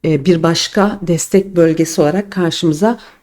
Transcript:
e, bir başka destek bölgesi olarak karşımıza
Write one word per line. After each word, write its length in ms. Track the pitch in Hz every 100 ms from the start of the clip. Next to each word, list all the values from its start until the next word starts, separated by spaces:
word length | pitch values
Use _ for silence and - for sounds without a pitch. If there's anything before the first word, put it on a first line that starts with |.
| -
e, 200 | 151 139
bir 180 | 170
başka 560 | 165 165 - - 202 208
destek 540 | 170 165 - 196 196 175
bölgesi 460 | 165 160 160 -
olarak 300 | 147 180 202
karşımıza 680 | 190 170 - 170 151 208 233 - _